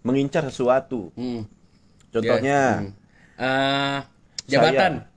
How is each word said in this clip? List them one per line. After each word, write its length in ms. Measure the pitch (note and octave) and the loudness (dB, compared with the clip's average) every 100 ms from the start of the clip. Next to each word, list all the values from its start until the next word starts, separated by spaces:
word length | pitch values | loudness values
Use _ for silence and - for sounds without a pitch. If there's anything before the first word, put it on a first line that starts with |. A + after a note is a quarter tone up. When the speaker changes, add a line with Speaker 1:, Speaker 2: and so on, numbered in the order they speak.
Speaker 1:
mengincar 420 | A2+ C3+ C#3 E3 | 0 0 0 -2
sesuatu. 680 | C#3+ - B2 C3 C3 B2+ F2 | -4 -2 0 0 0 -8 -8
Speaker 2:
Hmm. 360 | - B2 A#2+ G#2+ _ _ _ _ _ _ | -10 -8 -8 -10 _ _ _ _ _ _
Speaker 1:
Contohnya, 320 | A#2 A2+ A#2+ | -4 0 0
Speaker 2:
Ya, 240 | C3+ C#3+ C3+ G2 | 2 2 2 0
hmm. 100 | G2+ G2+ _ _ _ - | -4 -12 _ _ _ -6
Eh, 640 | B2+ C3+ C3+ C#3 C#3 C#3 C3+ _ _ - | -2 0 0 0 -2 -4 -8 _ _ -18
Speaker 1:
saya, 80 | - | -2
Speaker 2:
jabatan. 420 | C3+ A#2+ - F#3 C3 - | 4 4 4 2 0 -10